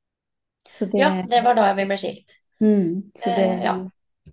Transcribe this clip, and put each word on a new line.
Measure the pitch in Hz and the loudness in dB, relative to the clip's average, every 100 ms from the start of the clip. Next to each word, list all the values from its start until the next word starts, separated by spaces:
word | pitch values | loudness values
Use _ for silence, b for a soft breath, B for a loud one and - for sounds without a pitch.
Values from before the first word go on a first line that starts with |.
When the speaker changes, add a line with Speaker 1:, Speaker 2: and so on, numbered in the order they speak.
| _ _ _ _ _ _ - | _ _ _ _ _ _ -18
Speaker 1:
Så | - 190 | -10 -4
det | 202 | 0
Speaker 2:
Ja, | - 185 | 0 0
det | 190 240 | 0 2
var | 240 | 2
da | 226 202 | 4 2
vi | 196 | 0
ble | 196 196 | -2 -4
skilt. | 190 202 - - _ - | -6 -10 -18 -20 _ 0
Speaker 1:
Mm, | 214 208 170 185 - | 2 2 2 -4 -8
så | - - | -8 -4
det, | 185 | 0
Speaker 2:
Eh, | 190 185 | 0 0
ja. | - 185 185 _ _ _ - | -4 -4 -8 _ _ _ -20